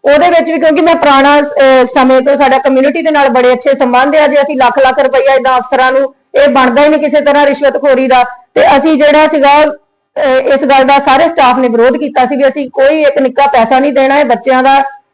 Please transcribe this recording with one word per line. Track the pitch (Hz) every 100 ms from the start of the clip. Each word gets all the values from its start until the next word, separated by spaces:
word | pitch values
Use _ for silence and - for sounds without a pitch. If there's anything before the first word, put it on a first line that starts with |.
ਉਹਦੇ | 277 294 349
ਵਿੱਚ | 339
ਵੀ | 330 320
ਕਿਉਂਕਿ | 311 302
ਮੈਂ | 330 330
ਪੁਰਾਣਾ, | 294 269 277 294
ਅਹ, | 285 - 269 262 254
ਸਮੇਂ | - 254 262
ਤੋਂ | 254 285
ਸਾਡਾ | 262 262
ਕਮਿਊਨਿਟੀ | 277 262 277 330
ਦੇ | 320
ਨਾਲ | 294 269
ਬੜੇ | 254 247
ਅੱਛੇ | 247 277 269
ਸੰਬੰਧ | 254 247 277 302
ਆ, | 294
ਜੇ | 285
ਅਸੀਂ | 285 269
ਲੱਖ | 247 277
ਲੱਖ | 262 262
ਰੁਪਈਆ | 262 262 269 269
ਏਦਾਂ | 254 254
ਅਫਸਰਾਂ | 247 254 254
ਨੂੰ, | 269 269 _ _ 269
ਇਹ | 285
ਬਣਦਾ | 254 262 240
ਹੀ | 294
ਨਹੀਂ | 311
ਕਿਸੇ | 294 302
ਤਰ੍ਹਾਂ | 285 285 285
ਰਿਸ਼ਵਤਖੋਰੀ | 277 277 285 285 254 262
ਦਾ। | 254 247 - _ -
ਤੇ | - 285
ਅਸੀਂ | 311 302
ਜਿਹੜਾ | 294 302 311
ਸੀਗਾ, | 311 277 294
ਅਹ, | 302 302 _ _ _ - 277 254 262
ਇਸ | 269
ਗੱਲ | 277 269
ਦਾ | 262 277
ਸਾਰੇ | 277 285 330
ਸਟਾਫ | 339 254 247
ਨੇ | 254
ਵਿਰੋਧ | 233 240 240
ਕੀਤਾ | 277 294 247
ਸੀ | 285
ਵੀ | 277
ਅਸੀਂ | 294 262
ਕੋਈ | - 269 311
ਇੱਕ | 294 285
ਨਿੱਕਾ | 262 262 285
ਪੈਸਾ | 262 226 262
ਨਹੀਂ | 285
ਦੇਣਾ, | 269 269 277
ਇਹ | 262
ਬੱਚਿਆਂ | 233 262 254
ਦਾ | 262 277 269 - _